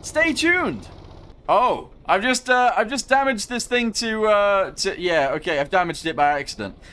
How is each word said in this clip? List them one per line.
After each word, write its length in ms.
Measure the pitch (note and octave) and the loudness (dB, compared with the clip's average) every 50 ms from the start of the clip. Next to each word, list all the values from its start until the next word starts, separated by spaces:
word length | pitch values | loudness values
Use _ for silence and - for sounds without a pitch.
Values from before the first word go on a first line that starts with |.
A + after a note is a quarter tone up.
stay 320 | - - - D#4 E4 D#4+ C4+ | -12 -4 0 0 0 0 0
tuned! 560 | - D#4 E4+ F4+ F#4 E4+ G3 B2+ G2 - - - - - - - - - - - - - | 0 0 2 2 2 0 -2 -4 -8 -10 -16 -20 -20 -20 -20 -20 -20 -20 -20 -20 -8 -2
Oh, 440 | - E3 G#3 B3 A#3 D#3 A2 - - - - - | 2 2 4 4 2 0 -2 -6 -12 -20 -8 -2
I've 180 | - F3 G3 A3 | 0 0 2 2
just, 260 | B3+ B3+ - - C4 | 0 0 0 0 0
uh, 240 | B3+ B3 B3 A#3+ F3 | 2 4 4 2 2
I've 140 | F#3+ A3+ G#3+ | 0 0 -2
just 180 | C#4 B3+ - | -4 -6 -2
damaged 400 | - C4 C4+ C4+ C4+ C4 G3+ - | 2 2 2 2 2 -2 -4 -4
this 180 | - B3 A#3 - | -6 -6 -6 -4
thing 280 | - B3 B3 A#3 A3+ - | -2 -2 0 0 -2 -2
to, 320 | - A#3 A3+ A3 A3 G#3+ | -4 -4 -2 -2 0 2
uh, 460 | G#3+ G#3 G3+ G3+ G3+ G3+ G3 F#3+ - | 2 4 4 4 4 2 2 0 -2
to, 280 | - - F#3 F#3+ - - | -4 -6 -4 -4 -4 -2
yeah, 300 | F3+ F3 E3 D#3 C#3 C3+ C3 | -2 0 2 2 2 0 -2
okay, 260 | D3+ - F3+ D#3 C#3 | -2 -2 -2 -2 -2
I've 100 | C#3+ C3+ | 0 0
damaged 360 | F#3+ F#3 F3 E3+ D3+ - - | 0 0 0 0 -4 -6 -6
it 80 | E3 C#3+ | -4 0
by 240 | D3 D3 D3 D3 C#3+ | 2 2 2 2 0
accident. 360 | C3+ - - - G#2 F#2+ - - - - | -4 -8 -10 -10 -10 -10 -12 -14 -20 -20